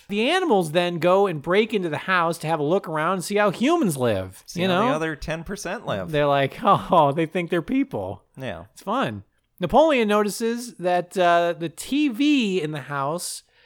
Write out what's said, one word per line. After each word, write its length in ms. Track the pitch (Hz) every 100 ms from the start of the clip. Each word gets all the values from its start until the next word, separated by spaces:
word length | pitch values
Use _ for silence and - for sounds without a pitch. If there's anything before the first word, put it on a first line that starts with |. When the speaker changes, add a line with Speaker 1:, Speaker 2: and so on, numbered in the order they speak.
| -
Speaker 1:
The 220 | 208 247
animals 420 | 370 349 202 160
then 280 | 175 175 175
go 280 | 175 190 202
and 140 | 156
break 320 | 165 196 226
into 160 | 208 170
the 80 | 139
house 400 | - 180 170 165
to 80 | 156
have 140 | 160
a 20 |
look 240 | 143 196 160
around 260 | 156 165 190
and 80 | -
see 100 | 202
how 140 | 208
humans 480 | 147 262 339 208 139
live. 440 | 120 98 95 - -
Speaker 2:
See 160 | 170
Speaker 1:
You 80 | 185
Speaker 2:
how 140 | 180
Speaker 1:
know? 40 | 240
Speaker 2:
the 40 | 156
other 200 | 160 170
ten 260 | - 165
percent 420 | 165 196 170 214 -
live. 260 | 104 90
Speaker 1:
They're 160 | 147 143
like, 300 | 139 139 -
<laughs> 40 |
"Oh, 480 | 202 180 - 180 143
they 120 | 156 156
think 240 | 185 165
they're 120 | 175
people." 600 | 151 269 269 117 92 95 _ -
Speaker 2:
Yeah. 280 | 127 82 90
Speaker 1:
It's 120 | -
fun. 400 | 190 247 170 101 - _ _ _
Napoleon 480 | 180 233 320 254 214
notices 680 | 214 208 190 233 240 240 -
that, 420 | 175 180 175 190
uh, 380 | 175 170 170 160
the 80 | 165
T 400 | - - 277 294
V 540 | 220 285 285 208 180
in 100 | 151
the 120 | 151
house 600 | 131 143 139 170 - - - _